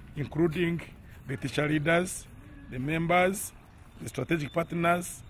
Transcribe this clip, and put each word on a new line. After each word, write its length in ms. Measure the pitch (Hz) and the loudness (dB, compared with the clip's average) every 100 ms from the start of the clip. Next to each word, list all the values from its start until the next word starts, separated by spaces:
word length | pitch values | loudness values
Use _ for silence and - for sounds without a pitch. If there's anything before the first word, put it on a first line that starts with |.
| - - | -12 -8
including 640 | 139 147 170 151 170 170 - - - - - | -4 2 2 2 0 0 -4 -14 -18 -14 -8
the 100 | 135 | -6
teacher 320 | 139 - 151 | -2 0 2
leaders, 580 | 156 151 170 185 - - - - - - | 2 4 4 2 -4 -12 -16 -18 -16 -10
the 80 | 127 | -6
members, 720 | 135 160 165 175 185 196 - - - - - - | -2 0 4 6 6 2 -6 -12 -20 -20 -20 -14
the 80 | - | -8
strategic 440 | - 131 165 147 | -4 0 0 0
partners 680 | 170 165 170 170 175 175 - | -2 -2 2 2 2 0 -10